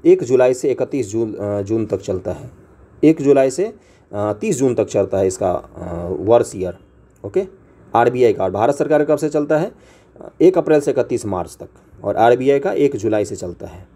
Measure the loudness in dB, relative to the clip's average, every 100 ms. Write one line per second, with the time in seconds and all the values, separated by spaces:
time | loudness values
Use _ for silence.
0 | 6 4 4 4 4 2 -2 -2 -4 -4
1 | -4 -4 -4 -6 -4 -4 -2 -4 -2 -6
2 | -4 -8 -6 -10 -14 -20 -20 _ -20 2
3 | 2 4 4 4 4 0 -6 -8 _ _
4 | _ -4 -4 -2 -4 0 0 0 0 0
5 | 0 0 0 0 -2 -2 -8 -14 -10 -8
6 | -8 -6 2 2 2 -6 -8 -8 _ _
7 | _ _ -6 -6 -6 -14 _ _ -2 2
8 | 2 4 2 2 -2 0 0 0 0 0
9 | 2 0 0 -2 0 0 -2 -8 _ _
10 | _ -20 -20 _ 4 4 2 2 2 -2
11 | -2 -4 -4 -6 -6 -12 -20 _ _ -10
12 | -6 2 4 4 2 0 0 0 0 0
13 | -2 -2 -4 -8 -12 -12 -18 -18 -20